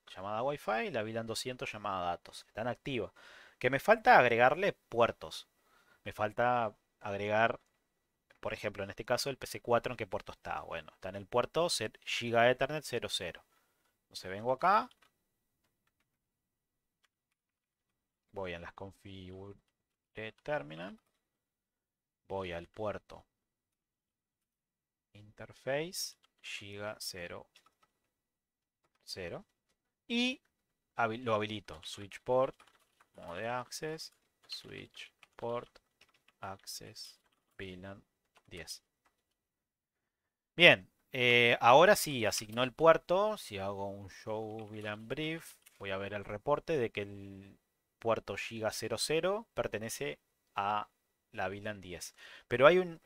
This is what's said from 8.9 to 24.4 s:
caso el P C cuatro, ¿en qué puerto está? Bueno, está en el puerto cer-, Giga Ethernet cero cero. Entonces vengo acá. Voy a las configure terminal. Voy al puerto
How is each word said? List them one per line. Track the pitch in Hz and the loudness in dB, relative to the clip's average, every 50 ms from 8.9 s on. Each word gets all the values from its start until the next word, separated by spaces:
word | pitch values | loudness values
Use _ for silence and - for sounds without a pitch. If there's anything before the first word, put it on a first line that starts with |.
| 101 - 113 | -8 -12 -4
caso | - 127 120 - 139 | -2 -2 -2 -2 -4
el | 135 - | -6 -8
P | - - | -10 -12
C | - 107 | -12 -10
cuatro, | - - 120 117 113 123 123 | -2 2 2 2 2 0 -4
¿en | 113 | -6
qué | 113 | -8
puerto | 95 - 101 - - 101 | -6 -6 -8 -8 -10 -14
está? | - _ 90 85 78 76 | -14 _ -8 -8 -8 -8
Bueno, | 85 82 82 80 78 - | -8 -10 -10 -10 -12 -18
está | _ - 95 | _ -12 -10
en | 95 | -10
el | 101 101 - | -10 -12 -2
puerto | - 120 120 120 - 160 165 175 | 0 0 0 2 0 0 0 0
cer-, | - - 113 110 - - _ | 0 -2 -4 -6 -8 -10 _
Giga | - - - 120 120 113 117 117 123 | -8 -6 -4 -4 2 4 6 6 6
Ethernet | 127 123 135 135 151 156 143 | 6 4 0 -2 -2 -6 -6
cero | - - 117 - 101 | -6 -4 -4 -4 -4
cero. | - - 98 85 80 - - _ _ _ _ _ _ _ _ _ _ _ _ | -4 -6 -6 -8 -10 -12 -18 _ _ _ _ _ _ _ _ _ _ _ _
Entonces | _ - - - 95 | _ -18 -14 -10 -8
vengo | 92 101 110 123 | -8 -6 -2 -2
acá. | 131 127 - 175 196 220 247 247 - _ _ _ _ _ _ _ _ _ _ _ _ _ _ _ _ _ _ _ _ _ _ _ _ _ _ _ _ _ _ _ _ _ _ _ _ _ _ _ _ _ _ _ _ _ _ _ _ _ _ _ _ _ _ _ _ _ _ _ _ _ _ _ _ _ _ _ - | -2 2 2 4 4 4 2 0 -8 _ _ _ _ _ _ _ _ _ _ _ _ _ _ _ _ _ _ _ _ _ _ _ _ _ _ _ _ _ _ _ _ _ _ _ _ _ _ _ _ _ _ _ _ _ _ _ _ _ _ _ _ _ _ _ _ _ _ _ _ _ _ _ _ _ _ _ -12
Voy | 101 98 92 87 | -10 -8 -8 -8
a | 85 | -10
las | 85 85 - | -12 -14 -14
configure | - 98 98 95 - _ 101 95 98 92 92 92 95 95 101 101 - _ _ _ _ _ _ _ _ _ _ _ - 110 110 110 _ _ | -14 -16 -16 -16 -20 _ -18 -18 -16 -16 -14 -16 -16 -16 -18 -18 -20 _ _ _ _ _ _ _ _ _ _ _ -12 -12 -12 -14 _ _
terminal. | - 147 147 143 147 156 160 170 190 220 220 _ _ _ _ _ _ _ _ _ _ _ _ _ _ _ _ _ _ _ _ _ _ _ _ _ _ | -6 -6 -6 -6 -8 -12 -14 -14 -14 -14 -18 _ _ _ _ _ _ _ _ _ _ _ _ _ _ _ _ _ _ _ _ _ _ _ _ _ _
Voy | 95 98 95 92 | -10 -8 -8 -8
al | 85 85 87 - | -8 -10 -12 -14
puerto | _ - 107 104 95 92 - - - 82 - _ _ _ _ _ _ _ _ _ _ _ _ _ _ _ _ _ _ _ _ _ _ _ | _ -8 -8 -8 -8 -8 -12 -16 -20 -20 -20 _ _ _ _ _ _ _ _ _ _ _ _ _ _ _ _ _ _ _ _ _ _ _